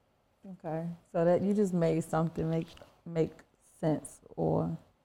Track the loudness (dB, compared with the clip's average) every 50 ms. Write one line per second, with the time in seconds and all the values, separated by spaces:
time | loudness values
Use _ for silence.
0 | _ _ _ _ _ _ _ _ -18 -18 -16 -12 -8 -6 -6 -6 -6 -8 -10 -12
1 | -12 _ -2 2 4 4 4 4 4 2 2 2 2 2 2 2 2 2 2 2
2 | 0 0 0 0 0 0 -2 -2 -2 -2 0 -2 -4 -6 -10 -20 -20 -20 -20 _
3 | -14 -4 -2 0 0 0 -2 -10 -20 _ _ _ _ _ _ -4 0 0 0 0
4 | -4 -8 -16 -20 -20 -14 -6 -4 0 0 0 0 0 -2 -4 -8 -10 _ _ _
5 | _